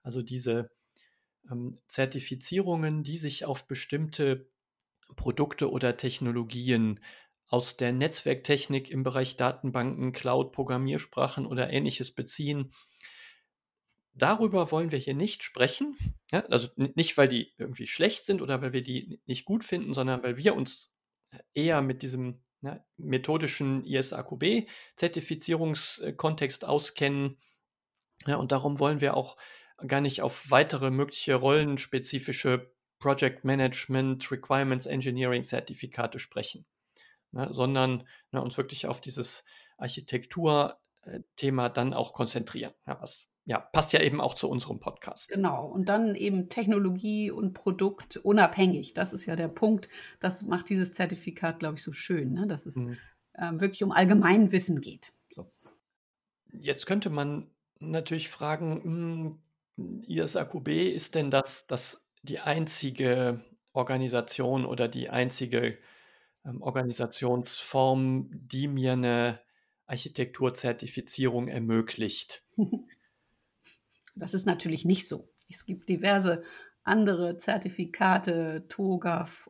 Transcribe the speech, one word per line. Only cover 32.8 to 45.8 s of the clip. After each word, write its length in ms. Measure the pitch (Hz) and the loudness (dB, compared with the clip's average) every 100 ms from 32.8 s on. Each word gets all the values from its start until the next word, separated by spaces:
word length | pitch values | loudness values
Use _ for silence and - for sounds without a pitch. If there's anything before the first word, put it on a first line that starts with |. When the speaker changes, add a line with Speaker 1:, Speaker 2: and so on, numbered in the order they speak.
| _ _ | _ _
Speaker 1:
Project 480 | 143 135 131 - 131 | 0 4 2 2 0
Management, 840 | 139 131 131 - 131 131 131 - | 4 2 0 -2 0 2 -2 -4
Requirements 560 | 131 - 139 135 127 131 | -6 0 2 2 0 0
Engineering 560 | 139 131 123 127 123 | -2 -2 0 0 0
Zertifikate 760 | 123 123 - - 127 - 117 - | 0 -4 -6 -12 -12 -4 -4 -6
sprechen, 480 | - 123 - - - _ _ _ - _ _ | -8 -6 -6 -10 -18 _ _ _ -20 _ _
ne, 180 | 123 135 | -8 -6
sondern, 560 | 131 127 135 131 123 - - - | 0 2 2 2 0 -6 -20 -8
ne, 100 | 135 | -4
uns 160 | 127 139 | -4 -4
wirklich 300 | 135 135 - | -6 -6 -6
auf 120 | 131 | -8
dieses 460 | 135 127 123 - - - - - | -10 -8 -8 -8 -14 -20 -20 -10
Architektur, 1000 | 131 - - 127 - 170 160 147 - - _ _ | -8 -8 -6 -6 -4 0 4 4 2 -2 _ _
äh, 160 | - - - - | -14 -14 -14 -4
Thema 340 | 139 131 120 | 0 2 0
dann 240 | 123 127 | 0 0
auch 200 | 120 113 | 0 -4
konzentrieren. 600 | - 113 120 110 117 113 _ - | -2 -2 -2 -6 -8 -10 _ -10
Ja, 120 | 135 | -8
was, 280 | - - - _ - | -8 -14 -18 _ -4
ja, 100 | 110 | -4
passt 340 | - 156 151 | 2 2 4
ja 80 | 156 | 4
eben 180 | 147 147 | 4 2
auch 140 | 131 | -2
zu 160 | - - | -2 -2
unserem 320 | 127 - - | -2 -6 -8
Podcast. 480 | - - - - - | -8 -10 -14 -14 -6
Speaker 2:
Genau, 380 | 196 180 135 143 | -2 0 -2 -4
und 200 | 190 | -2